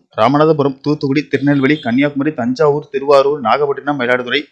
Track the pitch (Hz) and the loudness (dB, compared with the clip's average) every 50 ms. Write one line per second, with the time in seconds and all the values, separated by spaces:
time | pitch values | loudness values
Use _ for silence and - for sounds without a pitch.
0 | _ _ _ - 110 120 - 147 156 160 160 143 135 139 135 - - 147 151 147 | _ _ _ 0 2 2 4 4 4 4 2 2 0 -2 -2 -4 -4 -4 -4 -2
1 | - 135 139 151 139 - - 127 135 143 147 143 131 131 151 151 - 113 117 131 | -2 -2 -2 -2 -2 -2 -4 -2 0 0 0 2 2 0 0 -2 -2 -2 0 0
2 | 143 147 143 139 139 156 156 - 117 120 127 131 160 147 143 151 143 - - 135 | 0 0 -2 -2 -4 -4 -4 -4 -4 -4 -2 0 2 2 2 0 -4 -8 -8 -4
3 | 135 143 143 135 135 139 147 151 127 107 120 135 147 139 139 135 127 143 147 139 | 0 4 4 4 4 2 0 -2 0 0 0 0 0 -2 -4 -4 -6 -6 -4 -4
4 | 123 120 127 123 123 120 123 139 - - | -2 -2 -2 -2 -2 -2 -4 -4 -4 -8